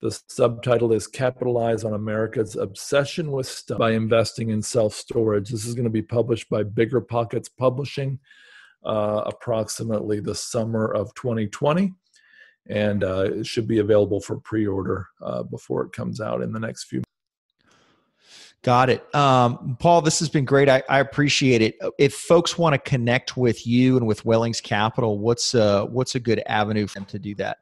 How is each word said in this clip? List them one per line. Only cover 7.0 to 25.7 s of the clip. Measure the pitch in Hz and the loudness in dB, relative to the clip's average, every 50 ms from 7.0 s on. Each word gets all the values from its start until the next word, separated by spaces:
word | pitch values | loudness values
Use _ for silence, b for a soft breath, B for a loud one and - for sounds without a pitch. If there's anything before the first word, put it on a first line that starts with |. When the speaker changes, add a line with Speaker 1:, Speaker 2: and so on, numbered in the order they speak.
Speaker 1:
Pockets | - - 117 120 117 110 - 120 107 - | -2 0 -2 -2 -2 -2 -4 -8 -8 -8
Publishing, | _ _ 127 127 123 123 143 127 - - 139 135 139 131 b b b b b b b b b b b b _ | _ _ 0 0 0 0 -8 -8 -6 -6 -6 -6 -6 -8 b b b b b b b b b b b b _
uh, | - 107 107 104 104 107 107 - | -4 -2 0 0 0 -2 -2 -4
approximately | - - - - - 117 110 110 104 - - 117 113 110 104 - 104 107 104 | -4 -8 -10 -6 -4 -2 -2 -2 -4 -6 -8 -6 -4 -4 -4 -2 -2 -4 -4
the | 104 - 101 | -4 -6 -6
summer | - - - - 120 110 110 113 113 110 107 - | -6 -8 -6 -4 -4 -2 -2 -2 -2 -2 0 0
of | 110 101 110 _ | -2 -4 -4 _
twenty | - - 127 117 113 107 101 | -8 -6 -4 -2 -2 -4 -4
twenty. | - - 143 147 151 175 196 190 185 _ _ b b b b b b b b b b b b - | -6 -2 0 0 2 2 0 -2 -2 _ _ b b b b b b b b b b b b -6
And, | 104 107 104 104 104 101 95 | -2 0 0 0 0 0 0
uh, | 92 95 95 | -2 0 0
it | 95 - - 98 117 - | 0 -2 -2 -4 -6 -6
should | - - 113 110 | -4 -4 -2 0
be | 117 110 | 2 2
available | 104 101 110 104 104 101 104 98 | 4 4 6 4 4 4 0 -4
for | - - - - | -4 -6 -10 -10
pre-order, | - - - 110 107 104 95 98 92 90 98 95 95 - _ _ | -8 -6 -2 -2 -2 -2 -2 -4 -2 -4 -4 -4 -6 -12 _ _
uh, | - - - - | -10 -8 -6 -6
before | - 123 123 117 - - - - 127 | -6 -8 -10 -14 -8 -6 -4 -4 -4
it | - - | -6 -6
comes | - 117 120 117 117 | -10 -8 -8 -6 -6
out | 107 110 120 - - | -6 -4 -4 -4 -4
in | - | -4
the | 107 110 | -6 -6
next | 113 113 127 - - | -8 -8 -10 -12 -14
few | - - - - _ _ _ _ _ _ _ _ _ _ _ b b b b b b b b b b b b b b b b b b b b _ | -8 -8 -8 -8 _ _ _ _ _ _ _ _ _ _ _ b b b b b b b b b b b b b b b b b b b b _
Speaker 2:
Got | - 123 123 127 127 | 2 4 4 6 4
it. | 117 - - - - | 2 0 -2 -4 0
Um, | 147 143 139 131 127 123 120 123 - - - 127 - | 2 4 6 6 6 4 4 2 -2 -6 -8 -8 0
Paul, | - 170 175 170 160 | 4 6 6 6 6
this | 156 156 - | 4 0 0
has | 175 143 | -2 0
been | - 160 135 | 0 0 0
great. | 120 147 139 139 139 | 4 4 6 6 6
I, | 131 131 - - | 6 4 4 2
I | 139 139 | 2 2
appreciate | 139 - - - 147 143 135 - 147 131 127 113 110 | 2 2 0 0 2 2 2 2 4 4 4 6 4
it. | 110 - _ - - - - | 2 0 _ -6 -6 0 2
If | 143 139 - | 2 2 2
folks | - - - 180 170 175 - - - | -2 2 4 4 4 4 2 -2 0
wanna | 170 165 147 135 | 2 2 2 0
connect | - - 139 127 117 120 120 127 - - - | 0 -2 -2 0 2 2 2 0 0 -4 -4
with | - 127 120 107 - - | 0 2 2 2 0 -2
you | 117 117 123 127 131 127 131 | 0 2 4 4 6 4 4
and | 120 | 2
with | 110 107 - - | 2 -2 -2 0
Wellings | 113 113 113 113 117 110 - | 2 2 2 2 0 -4 -6
Capital, | - - 120 104 107 110 - - 123 113 104 101 | -6 -4 0 0 0 0 0 0 -2 0 -2 0
what's, | 101 113 120 - - - - | 0 0 0 0 0 0 2
uh, | 123 110 104 | 4 4 4